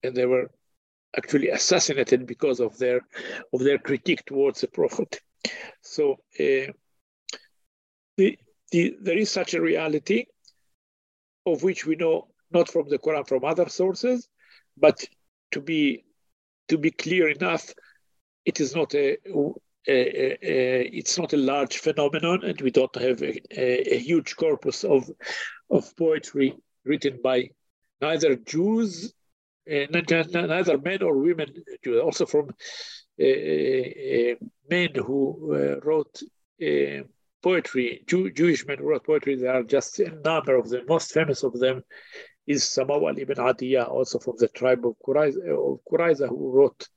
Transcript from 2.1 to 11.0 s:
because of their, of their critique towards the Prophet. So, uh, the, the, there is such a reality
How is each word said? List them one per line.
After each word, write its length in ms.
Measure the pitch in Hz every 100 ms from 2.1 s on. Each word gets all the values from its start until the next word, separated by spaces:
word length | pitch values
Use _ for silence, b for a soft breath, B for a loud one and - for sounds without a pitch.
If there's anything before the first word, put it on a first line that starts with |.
| 127 127
because 340 | 123 151 123
of 180 | 117 -
their, 240 | 127 123 - B B B B
of 60 | 127
their 180 | 131 139
critique 460 | - 139 - 160 -
towards 360 | 139 139 -
the 60 | -
Prophet. 520 | - 147 - - - _ _ B B B B
So, 380 | - - 147 135 _ -
uh, 300 | 147 135 135 135 _ _ _ _ _ - B _ _ _ _ _ _ -
the, 200 | 196 - _ _ _
the, 240 | 175 170 -
there 160 | 190 175
is 140 | 214
such 240 | - 175 170
a 60 |
reality 680 | 165 160 160 151 - 214 - _ _ _ _ _ _ _